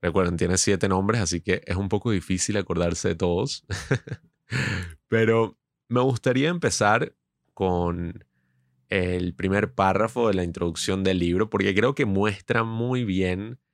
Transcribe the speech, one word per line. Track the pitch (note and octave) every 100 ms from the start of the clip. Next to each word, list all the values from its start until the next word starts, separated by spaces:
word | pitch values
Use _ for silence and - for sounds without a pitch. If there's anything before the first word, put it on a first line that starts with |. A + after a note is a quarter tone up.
Recuerden, | F2+ E2+ F2 E2+
tiene | F2+ F#2
siete | - G2 G2
nombres, | F#2 G2 A#2
así | F2+ E2+
que | F2+ F#2
es | - F2+
un | G2
poco | G2+ A#2+
difícil | G2+ - F#2 - G#2
acordarse | F2+ F2+ F2 E2+ G2
de |
todos. | E2+ F2+ F2 C3+ - _
<laughs> | G2 - B2+ - - _ _ _ B2 C#3 G2 F2 D#2+ _
Pero | A2+ A2+ A2+ A2 - _ _ _
me | A#2+
gustaría | B2+ A#2+ - B2+ D3
empezar | F3 B2 - G#2 A2 - _ _ _ _
con | - F#2+ F2+ F2 F2 E2+ E2+ - _ _ _ _ _ _
el | G2 F2+ F2+ F2+
primer | - F#2+ G2 G#2+
párrafo | - F#2+ F#2+ A2 A#2+ A#2
de |
la | F#2+
introducción | F2 - F2 D#2+ - F#2+
del | F#2+ F#2
libro, | F2 F2 A2
porque | G2+ G2
creo | G2 A#2
que | C#3
muestra | B2+ G2 G#2 G2+ - A#2+
muy | A2+ A2+ A#2+ B2+
bien | A#2 F#2 F#2 F#2 G#2+ A#2+ _